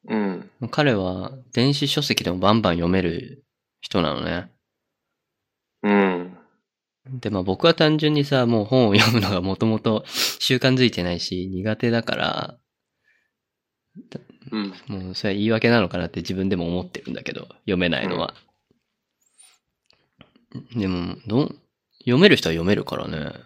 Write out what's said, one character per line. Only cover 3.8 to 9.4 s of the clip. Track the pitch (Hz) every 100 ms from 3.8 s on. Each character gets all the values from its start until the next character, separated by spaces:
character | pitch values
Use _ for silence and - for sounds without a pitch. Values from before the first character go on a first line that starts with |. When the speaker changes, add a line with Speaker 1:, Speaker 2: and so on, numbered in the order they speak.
Speaker 2:
人 | - 101
な | 80
の | 67
ね。 | 82 87 92 _ _ _ _ _ _ _ _ _ _ _ _ _
Speaker 1:
う | 104
ん。 | 101 98 87 90 - _ _ _ _ _ _ 131
Speaker 2:
で、 | 127 107
ま | 101
あ、 |
僕 | 92 95 165
は |
単 | 165 156 156
純 | 151
に | 151
さ、 | 143 135 120
も | 113
う |
本 | 104 131 113
を | 101
読 | 110
む | 117
の | 95
が | 92